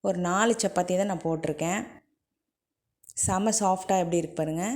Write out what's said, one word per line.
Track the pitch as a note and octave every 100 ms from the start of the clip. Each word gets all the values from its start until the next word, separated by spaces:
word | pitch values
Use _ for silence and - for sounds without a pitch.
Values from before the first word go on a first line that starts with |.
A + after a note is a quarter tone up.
| G3
ஒரு | F3 F3
நாலு | F#3 A3+ A3+
சப்பாத்தி | G3 - F3+ F#3
தான் | G3+
நான் | F3 E3
போட்டிருக்கேன். | D#3+ D#3 D3+ E3 G3+ - - _ _ _ _ _ _ _ _ _ _ - - -
செம | F#3+ G#3+ G#3+
சாஃப்டாக | G3+ F#3 - F#3+
எப்படி | E3+ E3+
இருக்கு | D#3+ -
பாருங்க. | D#3 D#3+ G3